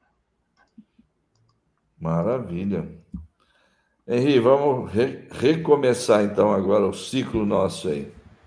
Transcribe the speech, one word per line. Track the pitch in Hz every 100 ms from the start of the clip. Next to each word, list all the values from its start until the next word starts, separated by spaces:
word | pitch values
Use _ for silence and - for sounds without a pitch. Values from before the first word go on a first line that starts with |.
| _ _ _ _ _ _ _ - _ _ _ _ _ _ _ _ _ _ _ _
Maravilha. | 80 82 101 127 95 85 101 87 80 80 _ - - _ _ _ _ _ _ _ -
Henri, | 120 139 131
vamos | 120 135 143 127 107
re-, | 104 131 - -
recomeçar, | - 123 160 160 143 127 117 - 107
então, | 101 98 104
agora | 98 95 104 95
o |
ciclo | - - 131 107 113 104
nosso | 98 92 - -
aí. | 71 69 - - _